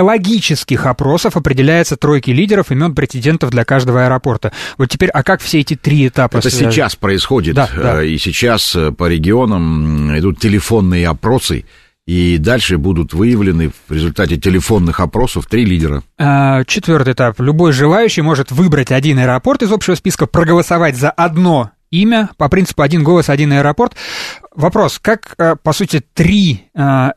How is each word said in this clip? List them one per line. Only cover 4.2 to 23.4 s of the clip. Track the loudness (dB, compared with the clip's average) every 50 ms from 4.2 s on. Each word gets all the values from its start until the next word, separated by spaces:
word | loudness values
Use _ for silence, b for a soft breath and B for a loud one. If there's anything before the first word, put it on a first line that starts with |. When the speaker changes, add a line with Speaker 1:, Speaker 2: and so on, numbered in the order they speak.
| 0 -2 -4 -2 -4 -6 B B B B B -4
Speaker 1:
Вот | -4 -2
теперь, | 0 0 -2 0
а | 0 0 0
как | 0 -2 -2
все | -2 -2 -2 0
эти | 0 0 -4
три | -2 0 0 2 2 2 2
этапа | 2 0 0 0 0 0
Speaker 2:
Это | -2 0
Speaker 1:
связаны? | 0 0 0 0
Speaker 2:
сейчас | 2 0 0 -2 -4
происходит, | -4 -2 -2 -2 -2 0 0 0 0 0 0 0
Speaker 1:
Да, | 0 0 0 -2
да. | -2 -2 -2 0 0 0
Speaker 2:
э, | -2
и | -2 -4
сейчас, | -4 -4 -4 -2 0 0 0 0 -2 -2 -2
э, | 0 -2 -2
по | -2 -2 -2 0
регионам, | 0 0 2 2 2 2 2 0 0 0 0 0 0 0 0 -2 -2 -2 -2 -2
м, | -2 0
идут | 0 -2 -2 -2
телефонные | 0 0 0 0 0 0 0 2 2 2 2 0 0 0
опросы, | -2 -2 -2 0 0 0 0 -2 -4 -6 -6 b b b b b b b _
и | -4 -2 0 2 2 2 2
дальше | 2 0 0 0 0 0 -2 0
будут | 0 0 0 0 -2 -4 -2
выявлены | 0 2 2 2 2 2 0 0 0 0 -2 -4 -8 _ -8
в | -4
результате | -4 -2 -2 -2 -2 -2 -2 -2 -2
телефонных | 0 0 0 0 0 0 0 2 2 0 0 -2
опросов | -4 -2 -2 -2 -2 -2 -2 -6 -6 -2
три | -2 0 0
лидера. | 2 0 0 0 -2 -2 -4 -6 -10 _ -4
Speaker 1:
А, | 0 0 2 2 2 2 2 0 -2
четвертый | -2 -4 -4 -2 0 0 2 2 0 0
этап. | 0 0 -2 0 0
Любой | -2 0 2 2 2 2
желающий | 2 2 2 2 4 2 2 2 0 0
может | 0 0 0 0 -2 -2
выбрать | 0 2 2 2 2 2 0 0
один | 0 0 0 0 2 2
аэропорт | 2 2 0 0 0 0 0 0 0
из | 0
общего | -2 -2 0 -2 -2
списка, | -2 -2 -4 -2 -2 -4 -2
проголосовать | 0 0 2 2 2 2 2 0 0 0 0 0 0 0
за | -2 -2
одно | 0 0 -2 0 2 2 2 2 2 2 0 -4 -8 _ _ _
имя | -2 0 2 2 2 2 0 -2 -2 -4
по | -2 0
принципу | 2 2 0 0 0 -2
«один | 0 0 2 2 2
голос, | 4 4 4 4 2
один | 0 0